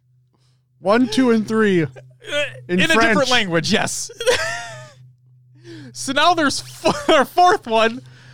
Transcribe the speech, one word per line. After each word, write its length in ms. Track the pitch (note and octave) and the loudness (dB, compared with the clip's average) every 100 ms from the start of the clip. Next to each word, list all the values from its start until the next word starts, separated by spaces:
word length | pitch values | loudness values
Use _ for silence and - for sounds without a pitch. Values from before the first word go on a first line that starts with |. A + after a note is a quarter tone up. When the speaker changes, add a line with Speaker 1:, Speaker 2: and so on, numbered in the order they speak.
| _ _ _ _ _ _ _ _ | _ _ _ _ _ _ _ _
Speaker 1:
One, 280 | F3+ A#3 B3+ | 0 2 2
two, 220 | - B3+ | 2 2
and 180 | A3+ G#3 | 2 0
three. 340 | A3 G#3+ F3+ | 0 2 2
In 80 | C#3+ - - - - D4 C#4 - - | 0 -6 -20 -20 -8 -6 -6 -10 -4
Speaker 2:
In 120 | F3+ | -2
a 80 | D#4+ | 2
different 260 | C4+ A3+ | 2 2
Speaker 1:
French. 160 | A3+ B3+ | 2 2
Speaker 2:
language, 420 | B3 G3 E3 D3 | 0 2 -2 0
yes. 380 | G#3 - - - - | -2 -2 -6 -10 -4
<laughs> 60 | A#4 B4 E5 E5+ F5 D#5 D5+ C5 - _ _ _ _ _ - D#4+ C4+ | -2 0 -2 -8 -12 -16 -20 -20 -20 _ _ _ _ _ -20 -18 -18
So 220 | - - | -12 -6
now 220 | C#4 E4 F4 | 0 2 2
there's 260 | C#4+ - | 0 -2
f-, 240 | - - E4+ - | -8 -4 -4 -2
<laughs> 100 | - | 2
a 160 | D#4 - | 2 2
fourth 400 | - F4+ G4+ - | 4 4 4 0
one. 360 | A3 A3+ B3 - - - | 0 0 -2 -12 -20 -20